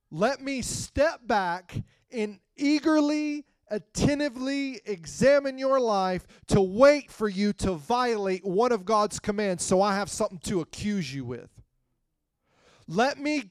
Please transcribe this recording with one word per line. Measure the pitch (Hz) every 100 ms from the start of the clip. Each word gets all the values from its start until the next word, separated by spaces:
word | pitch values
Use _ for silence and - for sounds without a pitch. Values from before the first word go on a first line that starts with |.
| _
Let | 151 220 262
me | 269 269
step | - - - - 302 - 220
back | 220 185 175 - - - _ _
and | 247 208 202 _ -
eagerly, | 277 302 285 311 294 302 302 294 - _ -
attentively | 208 - - - 285 294 240 262 277 269 254
examine | - 190 160 - 254 285 277 262
your | 269 269
life | 233 196 185 185 - - -
to | 208
wait | 190 202 277 294 -
for | - 214
you | 190 208
to | 196 190
violate | 170 139 240 247 220 196 190
one | 196 185 247
of | 226
God's | 180 214 208 -
commands | - 202 208 175
so | - 185
I | 202
have | 196 190
something | - 214 180
to | - 196
accuse | 151 - 208 202 143
you | 139
with. | 120 117 90 _ - _ _ _ _ _ _ _ _ _ _ _ -
Let | 165 254 277
me | 285 302 202